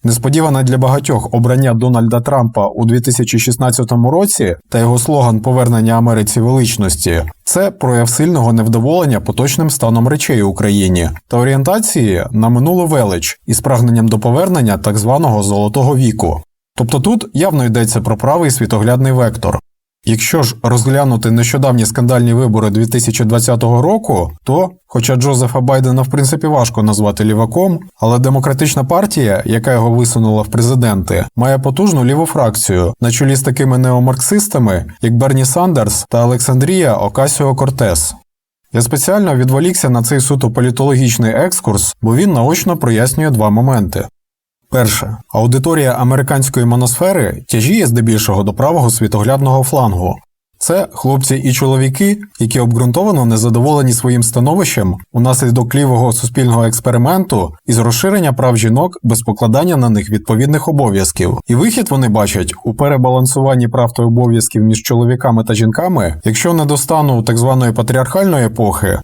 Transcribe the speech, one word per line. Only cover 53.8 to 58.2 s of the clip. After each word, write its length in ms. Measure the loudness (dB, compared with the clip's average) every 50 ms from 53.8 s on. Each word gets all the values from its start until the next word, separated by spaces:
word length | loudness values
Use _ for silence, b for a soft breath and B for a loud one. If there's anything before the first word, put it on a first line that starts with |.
| 2 2 0
своїм 300 | 0 0 0 0 2 0
становищем 720 | 0 0 0 0 2 2 0 0 -2 -2 -2 -2 -2 -4 -6 -10 _
унаслідок 640 | -2 0 0 2 2 0 0 0 2 0 0 0 0
лівого 380 | 0 2 2 2 2 2 0 0
суспільного 520 | -2 -4 -4 -2 0 0 2 2 2 2
експерименту 840 | 0 -2 -2 -2 0 0 2 2 2 2 0 0 0 0 -2 -2 -4 -6 -10 _
із 120 | -2 0 0
розширення 560 | 2 0 0 0 0 0 0 0